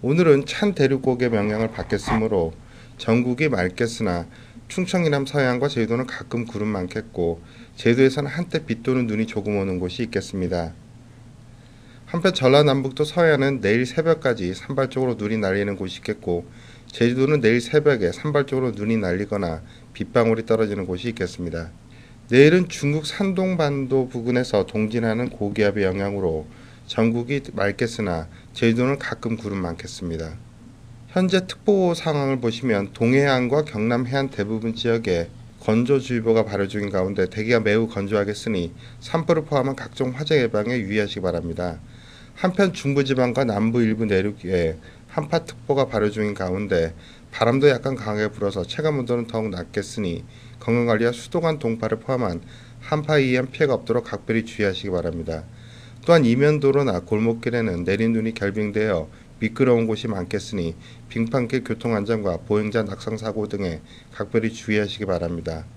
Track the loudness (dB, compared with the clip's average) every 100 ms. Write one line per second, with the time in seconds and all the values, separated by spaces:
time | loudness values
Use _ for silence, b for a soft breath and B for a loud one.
0 | 2 4 6 6 4 0 0 4 2 4
1 | 0 0 2 2 0 0 -2 -4 -4 -2
2 | 0 0 2 2 0 -4 B B B B
3 | 2 2 2 0 0 2 0 0 -4 -2
4 | -2 -2 -4 B B B -12 -6 -2 0
5 | 2 0 0 0 0 2 0 0 0 0
6 | -2 -8 -6 -6 -6 -4 -4 -2 -4 -8
7 | -8 -2 -2 -2 B B B 0 2 6
8 | 4 4 -6 -6 -4 -4 -4 -6 -2 0
9 | 0 -2 -2 -2 -2 -2 -2 -2 -4 -4
10 | -4 -4 -4 -4 -2 -2 -4 -10 -20 -20
11 | -20 -20 -20 -20 -20 B B B B B
12 | B -2 0 2 6 6 6 4 0 -2
13 | -2 2 4 4 2 2 2 2 0 0
14 | 0 2 2 0 -2 -6 -6 -2 -2 0
15 | -2 -2 -2 0 0 0 0 -4 -6 -8
16 | -8 -6 -2 -4 -4 B B B B 0
17 | 2 4 2 4 4 4 2 2 4 2
18 | 0 -2 -2 -2 0 -2 -2 -2 -2 0
19 | 0 -2 -2 -2 -2 -4 B B B -10
20 | -2 2 4 2 2 0 2 -2 -4 -4
21 | -4 -4 -6 -4 -6 -6 -10 -14 -20 B
22 | B B 2 8 8 8 0 -2 -2 -2
23 | -4 -4 -2 0 -2 0 0 0 0 0
24 | 0 -4 0 0 2 0 0 0 0 0
25 | 0 0 -4 -4 -4 2 2 2 0 0
26 | -2 -2 -2 -2 -6 B B B -8 0
27 | 2 0 -2 -6 -6 -2 -2 0 -4 -2
28 | -2 -2 -6 B B 0 2 4 0 -2
29 | -4 -6 -6 -6 -4 -4 -4 -6 -12 -10
30 | -6 -6 -8 -12 -18 -20 -20 -20 -20 -20
31 | -6 0 2 2 0 -4 2 4 4 2
32 | 0 0 0 0 -2 -2 0 0 0 0
33 | 2 4 4 2 2 0 0 -2 0 0
34 | 0 -2 -2 -2 -4 -2 -4 -2 0 0
35 | 2 0 -2 -10 -20 -8 2 2 4 2
36 | 2 -2 2 2 2 0 -2 -2 -2 0
37 | 0 0 -2 -2 2 2 4 2 2 -2
38 | -2 0 0 -4 -4 -2 -4 B B B
39 | -4 -4 2 0 2 0 0 -4 -10 -4
40 | -4 -4 0 2 2 0 -2 -2 -2 -2
41 | -2 -2 -2 -2 -4 -4 -6 -6 B B
42 | B B B -4 -2 2 0 0 -2 0
43 | 2 2 2 2 0 0 2 2 2 2
44 | 2 2 0 -4 -2 0 0 -2 B B
45 | B -6 -2 -2 -4 -18 0 2 4 2
46 | 2 0 -2 -2 -2 -2 0 2 2 -2
47 | B B B 0 2 6 4 4 -2 -4
48 | -4 -2 -2 -2 -4 -2 -6 -2 -2 -2
49 | -2 -2 -2 -4 -4 -6 -6 -6 -6 -6
50 | -4 -6 -10 B B B -2 0 2 2
51 | 2 -2 -4 -2 0 -2 -2 -2 -2 -4
52 | -2 -2 -2 -4 B B B B -4 -2
53 | 2 2 4 2 0 0 2 2 0 -2
54 | -2 -10 -2 -2 -2 -2 -2 0 -4 -2
55 | -2 -4 -6 -6 -8 B B B B B
56 | 6 6 8 6 4 4 4 4 2 0
57 | 0 0 2 0 -2 -2 -2 -2 0 2
58 | 2 2 -2 -2 -2 -2 -2 0 0 0
59 | -4 B B -6 -6 0 4 4 2 -2
60 | -4 -6 -4 -6 -6 -6 -6 -8 B B
61 | -10 -6 -2 -2 0 -2 -4 -6 -2 -2
62 | 0 -2 0 -4 0 0 2 -2 -2 -6
63 | -8 -6 -6 -4 -4 -4 -4 -6 B B
64 | B -10 -2 0 0 -6 -2 0 0 -4
65 | -2 -2 -2 -4 -6 -8 -10